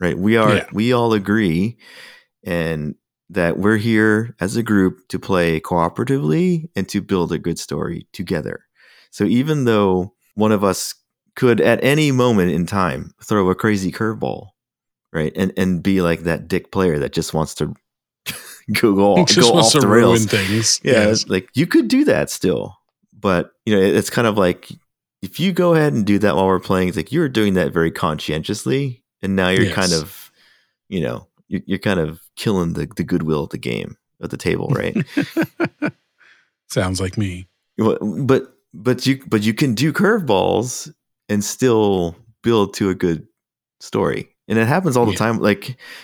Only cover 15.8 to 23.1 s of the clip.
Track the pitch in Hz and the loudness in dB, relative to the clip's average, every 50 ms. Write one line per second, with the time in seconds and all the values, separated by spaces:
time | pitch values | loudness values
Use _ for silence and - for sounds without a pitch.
15.8 | 85 98 98 95 87 85 85 80 82 87 82 - 78 82 98 90 - - - 95 | 0 0 0 2 2 0 0 0 -2 -4 -4 -4 -4 -4 -4 -4 -4 -4 -2 0
16.8 | 92 90 76 73 67 - - 82 78 - - 78 80 - - - 76 78 80 _ | 2 2 2 0 -2 -4 -4 -4 -6 -4 -2 -2 -2 -4 -4 -6 -6 -6 -6 _
17.8 | _ _ _ _ _ _ _ _ - - - - - - - - _ - 107 - | _ _ _ _ _ _ _ _ -14 -14 -14 -14 -14 -20 -20 -18 _ -6 -2 2
18.8 | - 113 98 98 101 101 98 90 90 - - - - 117 117 170 - 113 - 147 | 2 2 4 4 4 4 6 4 4 4 4 4 4 6 6 6 4 4 4 4
19.8 | 135 101 107 117 117 104 117 117 110 101 - 104 98 95 104 113 113 - - - | 4 6 6 6 6 6 4 4 2 0 0 -2 0 0 0 0 0 0 -2 -2
20.8 | - 156 127 110 104 107 110 107 - - 98 92 - _ - 127 160 170 - 330 | 0 2 2 4 4 2 2 0 -2 -2 -2 -4 -4 _ -2 -2 -2 2 2 2
21.8 | 269 208 254 262 302 294 95 78 73 - - - - 95 85 58 50 - - _ | 2 2 2 2 2 2 2 0 0 -4 -6 -4 -2 0 0 0 -4 -8 -12 _
22.8 | _ _ _ _ _ _ | _ _ _ _ _ _